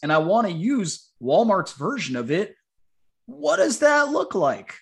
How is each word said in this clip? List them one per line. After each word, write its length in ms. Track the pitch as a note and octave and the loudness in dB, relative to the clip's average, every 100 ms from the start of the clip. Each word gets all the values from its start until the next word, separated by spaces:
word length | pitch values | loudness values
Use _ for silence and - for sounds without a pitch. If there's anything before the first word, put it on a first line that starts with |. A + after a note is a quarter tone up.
and 100 | D3 | 2
I 60 | D#3 | 2
wanna 320 | D#3+ A3 G#3 | 4 2 2
use 600 | E3 G#3+ C4+ E3+ - _ _ | -2 -2 0 -2 -6 _ _
Walmart's 500 | A#2+ E3 A#3 F#3+ - | 2 2 4 2 -2
version 440 | - E3 C4+ C3 B2+ | -6 -6 -4 -6 -6
of 140 | A#2+ | -2
it, 240 | E3 G3+ - _ _ _ _ _ _ | -2 -4 -10 _ _ _ _ _ _
what 320 | - C#4 D4 F4 | -20 -6 -2 2
does 220 | D#4 A3+ | 0 2
that 320 | D4 D4 C#4+ | 2 4 2
look 240 | D4+ F4+ | -2 -2
like, 400 | G3 C#3+ G2+ - - | 0 0 -2 -10 -16